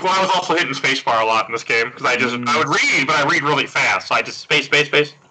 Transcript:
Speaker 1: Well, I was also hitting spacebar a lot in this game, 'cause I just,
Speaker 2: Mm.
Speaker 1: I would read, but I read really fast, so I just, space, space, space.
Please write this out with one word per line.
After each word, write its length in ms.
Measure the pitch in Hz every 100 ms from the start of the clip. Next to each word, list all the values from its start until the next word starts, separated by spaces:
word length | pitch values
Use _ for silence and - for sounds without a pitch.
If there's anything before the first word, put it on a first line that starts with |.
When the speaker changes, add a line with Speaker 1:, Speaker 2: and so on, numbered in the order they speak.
Speaker 1:
Well, 80 | 185
I 100 | 190
was 100 | 190
also 220 | 185 - 165
hitting 180 | 131
spacebar 480 | 135 139 131 - 113
a 40 | 110
lot 200 | 110 107
in 60 |
this 120 | 113
game, 280 | - 117 117
'cause 120 | -
I 140 | 135 120
just, 180 | 127 123
Speaker 2:
Mm. 120 | 120
Speaker 1:
I 100 | -
would 100 | 151
read, 380 | 165 - 160 135
but 80 | 151
I 120 | 143
read 140 | 165
really 240 | 143 139 113
fast, 400 | 151 135 98 -
so 80 | 110
I 60 |
just, 160 | 113 -
space, 260 | - 151 135
space, 220 | 147 147
space. 260 | 147 147 - -